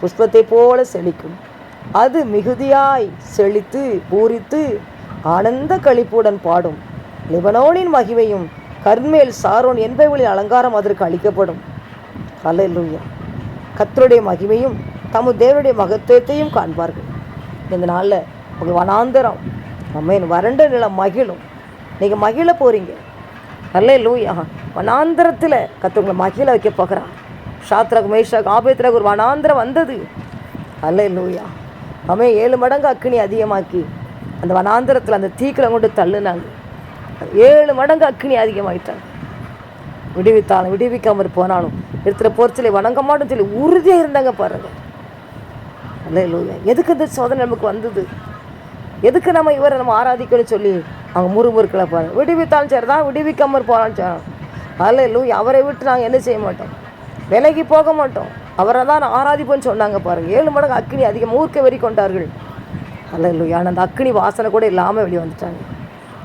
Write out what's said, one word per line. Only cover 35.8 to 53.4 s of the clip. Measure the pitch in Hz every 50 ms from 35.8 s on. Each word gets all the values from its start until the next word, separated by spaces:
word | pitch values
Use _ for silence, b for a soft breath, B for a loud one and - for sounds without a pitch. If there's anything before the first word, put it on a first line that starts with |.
| 220 214 220
தள்ளுனாங்க. | 214 175 175 202 208 202 190 175 - - - - - - - - - - - - - - - - - - - -
ஏழு | 202 233 269 294 302 302 294 269
மடங்கு | 254 269 285 320 320 320
அக்கினி | 277 262 - - 277 262
அதிகமாயிட்டாங்க. | 233 220 220 202 196 202 185 175 180 - - - - - - - - - - - - - - - - - - - - - - - - - - -
விடுவித்தாலும் | 180 185 220 220 214 202 - 196 185 185 185
விடுவிக்காமற் | 196 196 240 247 240 240 - 220 208 196 196 180 -
போனாலும், | 180 180 185 185 180 175 - - - - - - - -
இருக்கிற | 196 196 - 220 220
பொருட்களை | 220 - 240 240 240 - 254 220
வணங்க | 196 196 196 226 247 269 269
மாட்டோம்னு | 285 294 294 285 208
சொல்லி | 262 233 196
உறுதியா | 202 208 233 285 330 359 370 311 370 370
இருந்தாங்க | 339 330 294 277 277 262 254 214
பாருங்க. | - 196 180 180 - - - - - - - - - - - - - - - - - - - - - - - - - - - - - - - 160
அல்லேலூயா. | 180 185 170 165 175 175 - - - -
எதுக்கு | 202 247 285 349 320 330
இந்த | 262 311
சோதனை | - - 269 247 240 262 262 247
நமக்கு | 240 233 - 220
வந்தது? | 208 190 220 214 233 196 196 185 - - - - - - - - - - - - - - - - - - -
எதுக்கு | - 233 262 359 - 349 330
நம்ம | 330 320 311 294
இவரை | 269 277 285 277
நம்ம | 262 247 247 220 220 247
ஆராதிக்கணும்னு | 254 247 240 254 - 247 240 233
சொல்லி | - 226 196 208 202 190 175 156 - - - - - -
அவங்க | 180 180 180 196 214 240
முறுமுறுக்கல | 240 226 220 214 180 - 190 180 156
பாருங்க. | 165 170 160 165 175 226 294
விடுவித்தாலும் | 277 339 320 320 - 311 294 285
சரிதான், | 285 277 247 233 240 277 311 302
விடுவிக்காமற் | 277 254 302 302 311 311 -